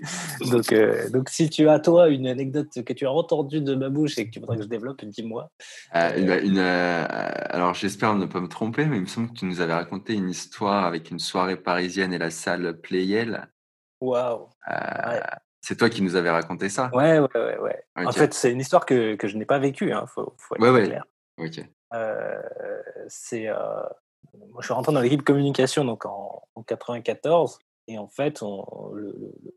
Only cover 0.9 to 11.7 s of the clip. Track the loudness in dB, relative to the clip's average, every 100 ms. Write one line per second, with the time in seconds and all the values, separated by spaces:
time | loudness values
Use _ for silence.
0.9 | 4 0 -2 -2 0 0 4 6 6 8
1.9 | 8 8 6 0 -2 -2 -2 -4 -6 -6
2.9 | -4 0 0 2 0 0 -2 0 0 0
3.9 | 0 0 0 -4 -8 -6 -4 -4 -6 -6
4.9 | -10 -12 -10 -8 -8 -10 _ -20 -20 -4
5.9 | 0 2 2 4 4 4 2 4 2 2
6.9 | 0 -2 -4 -4 -4 -4 0 0 0 -4
7.9 | 0 0 2 0 -2 -6 -4 -4 0 0
8.9 | 0 -2 -4 -6 -4 -6 -2 0 0 -2
9.9 | -6 -4 -2 -2 -4 -10 -4 0 2 2
10.9 | -2 -6 -8 -4 0 0 -2 0